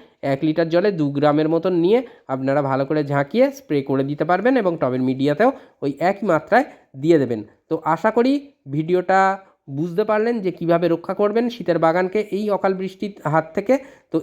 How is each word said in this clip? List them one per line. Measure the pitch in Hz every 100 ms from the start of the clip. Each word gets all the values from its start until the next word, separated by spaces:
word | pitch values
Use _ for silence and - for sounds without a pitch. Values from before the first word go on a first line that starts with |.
| - _
এক | 135 139
লিটার | 156 156 165
জলে | 170 208
দু | 180 143
গ্রামের | 143 147 147 156
মতন | 165 185
নিয়ে | 175 170 240 254 - -
আপনারা | 135 135 139
ভালো | 139 135
করে | 139 151
ঝাঁকিয়ে | 127 143 143 226 269
স্প্রে | 269 - 147
করে | 139 135
দিতে | 139 147
পারবেন | 156 180 233 262
এবং | 190 165
টবের | 131 127
মিডিয়াতেও | 127 131 135 147 240 269 - _
ওই | 139 139
একই | 175 196 208
মাত্রায় | 160 - 220 294 - _ 135
দিয়ে | 151 160
দেবেন। | 123 110 101 _ _
তো | 160
আশা | 156 160 220
করি | 226 254 285 - _ 139
ভিডিওটা | 143 160 180 180 190 190 190 - _ -
বুঝতে | 139 175 170
পারলেন | 214 214 226 240
যে | 190
কীভাবে | 165 165 170 175
রক্ষা | 165 -
করবেন | 190 208 220 240
শীতের | 233 180 165
বাগানকে | 165 175 185 214
এই | 208 190 208
অকাল | 190 196
বৃষ্টির | 190 190 - 208 202 151
হাত | 160 160
থেকে। | - 202 269 - - _
তো | 160